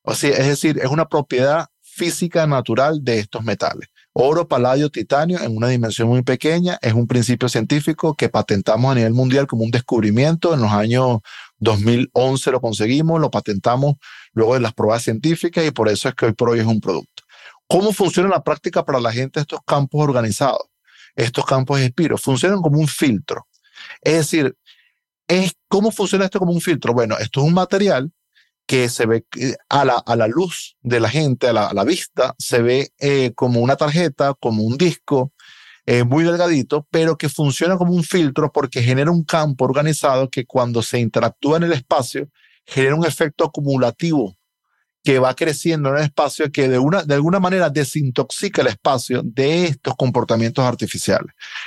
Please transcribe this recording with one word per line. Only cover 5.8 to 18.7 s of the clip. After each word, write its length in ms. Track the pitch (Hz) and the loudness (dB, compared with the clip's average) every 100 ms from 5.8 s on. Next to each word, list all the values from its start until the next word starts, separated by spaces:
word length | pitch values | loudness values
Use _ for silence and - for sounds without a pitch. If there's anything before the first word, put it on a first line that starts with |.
| 117 - 113 | -2 0 0
muy 120 | 123 | 2
pequeña, 560 | 123 127 151 170 180 - | 0 0 0 0 0 -2
es 120 | 120 | 0
un 140 | 113 117 | 0 2
principio 420 | 123 113 117 123 | 0 0 0 0
científico 640 | 120 107 143 156 156 147 147 | -2 0 0 0 -2 -2 0
que 140 | 117 | 0
patentamos 600 | 110 - 101 92 110 131 | 0 0 -2 0 2 2
a 40 | 127 | 2
nivel 180 | 113 | 2
mundial 340 | 120 127 135 139 | 2 2 2 0
como 160 | 117 | -2
un 80 | 113 | -2
descubrimiento. 800 | 123 - 120 107 110 147 165 175 | -2 0 0 2 2 2 2 0
En 80 | 151 | 0
los 100 | 107 | 2
años 480 | 104 107 123 131 113 - - - _ | 0 2 2 2 0 -4 -18 -20 _
dos 220 | 110 104 | 0 2
mil 300 | 107 120 - | 2 2 0
once 380 | 120 131 135 143 | 0 2 0 0
lo 100 | 127 | 0
conseguimos, 580 | 120 104 110 139 160 165 | -2 -2 0 2 2 2
lo 120 | 151 | 0
patentamos 640 | 104 - 101 - 123 143 143 - - - | -2 -4 -2 0 2 0 -2 -6 -20 -8
luego 200 | 110 113 | 0 2
de 60 | 131 | 2
las 120 | 113 | 0
pruebas 300 | - 107 117 | 0 0 0
científicas 640 | 127 113 156 165 175 170 156 | -2 -2 0 0 -2 0 -2
y 60 | |
por 180 | 123 110 | 0 0
eso 200 | 101 131 | 0 -2
es 60 | - | -2
que 100 | 120 | -2
hoy 60 | |
por 160 | - 120 | 0 0
hoy 100 | 117 | 2
es 60 | 113 | 0
un 160 | 110 | 0
producto. 420 | 95 85 - - - - - - _ | -2 -6 -8 -18 -20 -20 -20 -20 _
¿Cómo 260 | 170 214 | 2 2
funciona 340 | 190 180 175 196 | 2 0 2 2
en 60 | |
la 100 | 170 | 0
práctica 400 | - 151 175 | 0 -4 -2